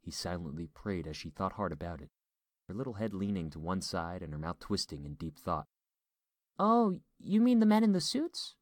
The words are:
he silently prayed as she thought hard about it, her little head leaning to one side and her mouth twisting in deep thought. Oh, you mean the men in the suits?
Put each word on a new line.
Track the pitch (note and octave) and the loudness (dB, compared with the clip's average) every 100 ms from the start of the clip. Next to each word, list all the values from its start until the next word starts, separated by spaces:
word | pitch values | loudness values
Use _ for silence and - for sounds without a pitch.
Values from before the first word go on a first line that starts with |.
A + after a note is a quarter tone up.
he | - | -12
silently | - F2 F2 E2+ D2+ E2 | -8 -6 -6 -6 -8 -10
prayed | - - F#2 D#2 | -8 -6 -4 -4
as | D2+ | -8
she | E2+ | -12
thought | - F#2+ | -4 -6
hard | - F#2+ | -2 -6
about | D#2+ E2+ E2+ | -4 -8 -10
it, | - _ _ _ _ _ _ | -14 _ _ _ _ _ _
her | |
little | F#2+ C3+ | -8 -8
head | G2+ A2 | -4 -4
leaning | G2 G2+ G2+ E2 | -2 -2 -2 -4
to | D#2 | -8
one | D#2+ F#2+ | -4 -4
side | - F#2+ E2+ F2+ | -2 -4 -4 -6
and | E2+ | -8
her | D2+ | -8
mouth | D#2 F2 | -6 -8
twisting | - G2+ - D2 | -4 -4 -4 -8
in | D2 | -12
deep | D2 D#2+ - | -8 -8 -8
thought. | - D#2+ - _ _ _ _ _ _ _ _ _ | -4 -4 -4 _ _ _ _ _ _ _ _ _
Oh, | G3+ A#3 A3+ F#3 _ _ | 4 6 4 0 _ _
you | - G3+ | 0 4
mean | A#3+ B3 | 6 8
the | A3 | 8
men | G#3+ | 8
in | A3 | 6
the | F#3+ | 4
suits? | - B3 E4 - - - | 2 -2 -2 -4 -12 -14